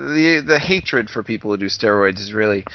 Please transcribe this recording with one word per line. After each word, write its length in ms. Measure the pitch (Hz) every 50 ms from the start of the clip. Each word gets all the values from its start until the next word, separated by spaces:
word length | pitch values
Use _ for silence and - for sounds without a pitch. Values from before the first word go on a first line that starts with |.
| 139 143 147
the, 300 | 156 156 165 165 156 147
the 140 | 151 156 147
hatred 500 | 143 156 190 185 - - - 127 110 107
for 140 | - 117 104
people 260 | - 113 101 - 107
who 80 | 104 98
do 80 | 98
steroids 540 | 98 - - - 107 104 101 101 95 95 95
is 140 | 101 104 104
really, 300 | 107 107 107 101 98 92 -